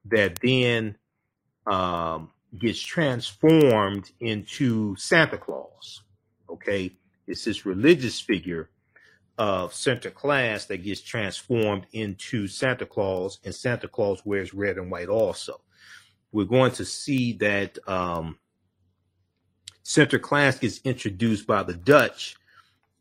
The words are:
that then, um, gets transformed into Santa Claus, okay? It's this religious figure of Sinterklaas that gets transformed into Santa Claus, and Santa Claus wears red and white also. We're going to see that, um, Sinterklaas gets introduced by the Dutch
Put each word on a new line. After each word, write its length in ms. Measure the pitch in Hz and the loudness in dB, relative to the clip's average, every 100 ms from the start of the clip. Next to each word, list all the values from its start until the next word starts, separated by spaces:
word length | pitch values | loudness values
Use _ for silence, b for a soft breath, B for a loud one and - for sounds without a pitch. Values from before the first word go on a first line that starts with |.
| 98 | 0
that 340 | 110 98 85 | 2 2 0
then, 560 | 123 131 123 117 110 101 _ _ _ _ _ _ - | 0 2 2 0 -2 -8 _ _ _ _ _ _ -4
um, 640 | 95 92 85 82 80 80 _ _ 104 | -2 0 -2 -4 -6 -10 _ _ -4
gets 220 | 110 - | -4 -2
transformed 1300 | - - 151 120 - - 156 160 143 110 98 101 95 _ | -4 -2 0 -2 -6 2 6 8 8 6 2 -2 -8 _
into 760 | 117 107 - - 135 113 107 95 | -6 -4 -8 -2 0 2 -2 -4
Santa 420 | - 170 156 - | 2 4 4 0
Claus, 640 | - 69 - - - - _ _ _ _ - | -10 -10 -12 -18 -20 -20 _ _ _ _ -18
okay? 480 | 85 - 101 92 - _ _ - | -10 -4 -2 -4 -10 _ _ -12
It's 180 | 90 - | -6 -6
this 200 | 101 101 | -4 -4
religious 540 | 92 131 170 123 - | 4 6 6 4 -6
figure 520 | - 98 85 82 78 _ _ b b b _ - | -2 -2 -2 -8 -10 _ _ b b b _ -2
of 340 | 107 92 90 | 0 0 -2
Sinterklaas 960 | - - 123 101 - 139 143 120 104 - | -2 -2 -2 -4 -6 0 2 0 -2 -6
that 160 | 98 | -8
gets 180 | 95 92 | -6 -8
transformed 840 | - 117 101 - - 120 107 101 90 | -6 -6 -6 -8 -2 0 2 0 -6
into 540 | 110 107 98 - 117 98 | -8 -8 -8 -6 -6 -4
Santa 380 | - 131 123 98 | -2 -2 -2 -4
Claus, 540 | - 98 92 92 - 98 | -4 -2 -2 -4 -8 -12
and 100 | 87 | -6
Santa 320 | 127 120 101 | -4 -4 -6
Claus 380 | - 104 95 - | -2 -2 -2 -4
wears 280 | 101 90 | -4 -4
red 240 | 98 101 92 | -4 -4 -4
and 140 | 90 | -8
white 160 | 90 87 | -8 -2
also. 540 | 110 104 - - 67 _ B B B B B _ | 0 0 -2 -10 -14 _ B B B B B _
We're 120 | 107 | -2
going 300 | 95 127 127 | 2 4 4
to 120 | - 95 | 2 -8
see 480 | - - 135 123 | -8 -4 -2 0
that, 460 | 101 104 101 95 - - | 0 0 0 -2 -8 -6
um, 500 | 92 90 85 82 - _ _ _ _ _ _ _ _ _ _ _ _ - - - | -4 -2 -4 -6 -12 _ _ _ _ _ _ _ _ _ _ _ _ -20 -18 0
Sinterklaas 760 | - 135 123 - 143 139 135 | 4 4 2 0 2 4 2
gets 220 | 117 - | -2 -2
introduced 640 | 131 123 - 92 113 104 - | -4 -4 -6 -2 0 0 0
by 160 | 104 | 0
the 100 | 92 | 0
Dutch 600 | 85 92 143 113 - - - b b b b _ _ | -2 6 6 6 -2 -12 -14 b b b b _ _